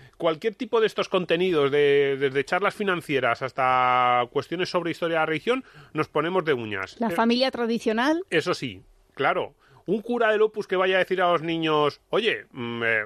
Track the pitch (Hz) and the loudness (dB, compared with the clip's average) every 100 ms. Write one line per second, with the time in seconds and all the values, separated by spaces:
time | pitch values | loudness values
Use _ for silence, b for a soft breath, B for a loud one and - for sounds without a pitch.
0 | b _ 165 156 220 202 226 226 214 - | b _ -2 0 -4 -6 -2 0 0 -2
1 | 185 190 170 165 185 160 139 147 143 143 | -2 -2 0 0 2 2 2 4 4 4
2 | 139 135 139 135 139 180 196 - 196 175 | 2 0 0 0 -2 0 -2 -2 -2 -2
3 | - 135 123 117 131 - 127 127 127 127 | -2 0 0 0 -4 0 2 4 4 4
4 | 123 123 120 143 - 170 175 180 170 151 | 4 2 0 -4 -6 -6 -2 -2 -4 -4
5 | 165 160 156 156 - 254 B B B 151 | -2 0 0 -2 -2 -4 B B B -6
6 | 151 151 160 185 160 127 110 98 95 - | -2 -2 0 -2 0 -2 -2 -6 -8 -6
7 | 226 - 226 247 262 247 233 226 233 220 | -4 0 0 2 0 -2 -4 -2 -2 0
8 | 262 330 381 170 175 170 135 90 - _ | 0 -2 0 -2 0 -4 -6 -12 -18 _
9 | _ - 151 180 107 - b b - 214 | _ -2 0 0 -4 -10 b b -4 -4
10 | 202 240 220 214 220 214 - 185 185 190 | -2 0 2 2 0 -2 -4 0 2 2
11 | 180 185 180 170 165 165 160 151 147 - | 0 0 2 2 0 -2 2 2 2 -2
12 | _ 175 220 117 - 143 117 117 113 110 | _ -2 0 -2 -6 -10 -8 -2 0 0